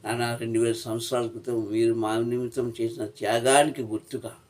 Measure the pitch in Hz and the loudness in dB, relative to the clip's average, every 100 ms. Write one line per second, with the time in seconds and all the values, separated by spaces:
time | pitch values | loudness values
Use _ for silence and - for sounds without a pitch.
0 | 104 120 120 117 113 113 117 113 120 113 | -4 -2 -2 -2 0 2 2 0 -4 -6
1 | - 123 117 113 123 117 104 110 113 113 | -2 -2 -2 -6 -4 -2 -2 2 2 2
2 | 110 113 117 123 123 123 120 113 113 117 | 0 0 0 -2 -2 -2 -4 -2 -4 -4
3 | 107 - 104 117 123 143 151 139 113 110 | -10 -4 0 2 6 6 6 0 -4 -6
4 | - 123 - - _ | -6 -10 -10 -16 _